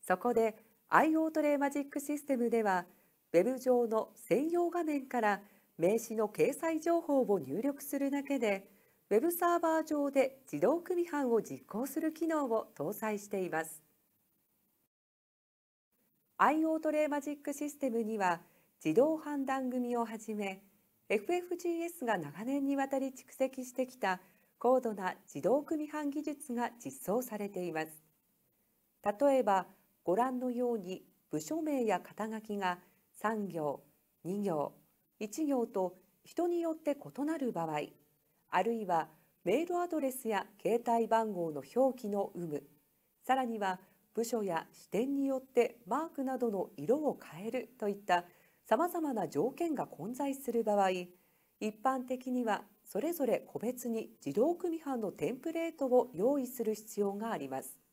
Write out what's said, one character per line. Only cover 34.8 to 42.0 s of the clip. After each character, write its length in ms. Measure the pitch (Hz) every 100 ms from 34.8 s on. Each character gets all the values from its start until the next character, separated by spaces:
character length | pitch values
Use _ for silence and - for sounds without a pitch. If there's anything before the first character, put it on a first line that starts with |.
| _ _ _ _
一 280 | 214 214 311
行 200 | 269 226
と 300 | 202 185 180 _ _
人 240 | - - 339
に 120 | 349
よ 120 | 330
っ 20 | 320
て 200 | - 285
異 260 | 147 -
な 140 | 294 320
る 160 | 254
場 120 | 175
合、 160 | 165 151 - - _ _ _ _ _
あ 120 | 175
る 100 | 190
い 140 | 233 196
は 220 | 170 156 - _ _
メ 200 | 175 233
ー 20 | 339
ル 120 | 349
ア 100 | 349
ド 120 | 320
レ 100 | 269
ス 180 | 254 226
や 180 | 202 - -
携 200 | - 233 240
帯 180 | 233 226
番 260 | 226 220
号 200 | 185 165
の 100 | 147 135
表 240 | 226 262
記 100 | 254